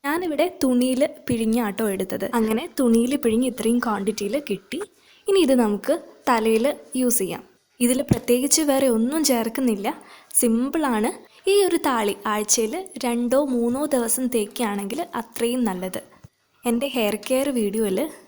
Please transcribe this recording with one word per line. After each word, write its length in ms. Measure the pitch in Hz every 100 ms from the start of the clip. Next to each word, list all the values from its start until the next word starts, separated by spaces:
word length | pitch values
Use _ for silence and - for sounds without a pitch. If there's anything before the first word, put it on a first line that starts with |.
| 277
ഞാനിവിടെ 400 | 320 359 285 349 -
തുണിയിൽ 400 | 262 247 254 254 302 - -
പിഴിഞ്ഞാട്ടോ 560 | 240 220 226 220 190 220
എടുത്തത്. 320 | 190 190 - 196 240
അങ്ങനെ 260 | 220 220 349 -
തുണിയിൽ 340 | 247 226 247 285
പിഴിഞ്ഞ് 220 | 233 220 254
ഇത്രയും 260 | 233 220 240
ക്വാണ്ടിറ്റിയിൽ 500 | 240 202 196 214 202 269 285
കിട്ടി. 320 | 196 _ 302 415 _ _ _ -
ഇനി 100 | 392 285
ഇത് 80 | 262
നമുക്ക് 320 | 220 208 - 339 - - -
തലയിൽ 360 | 233 220 220 254 - - 254
യൂസ് 200 | 247 233
ചെയ്യാം. 220 | 190 - - _ _ _
ഇതിൽ 140 | 240 247 285
പ്രത്യേകിച്ച് 520 | - - 247 269 320 294
വേറെ 180 | 269 269 226
ഒന്നും 260 | 233 311 285
ചേർക്കുന്നില്ല, 580 | 240 220 226 254 202 208 - - - _ -
സിമ്പിളാണ്. 720 | 240 226 262 330 294 220 220 - - - -
ഈ 20 | 403 370
ഒരു 100 | 339 302
താളി 280 | 240 208 196 226
ആഴ്ചയിൽ 420 | 214 214 - 220 311 381 -
രണ്ടോ 340 | 247 233 240 262 294
മൂന്നോ 280 | 247 233 254 294
ദിവസം 300 | 269 226 254 254
തേക്കുകയാണെങ്കിൽ 680 | 247 208 - 226 202 202 262 349 -
അത്രയും 420 | 226 - 233 254 226
നല്ലത്. 300 | 180 185 - - _ - _ _ _ 240
എൻ്റെ 160 | 233 277
ഹെയർ 220 | 254 214 214 -
കെയർ 200 | 262 285 254
വീഡിയോയിൽ 400 | 202 214 214 185 311 -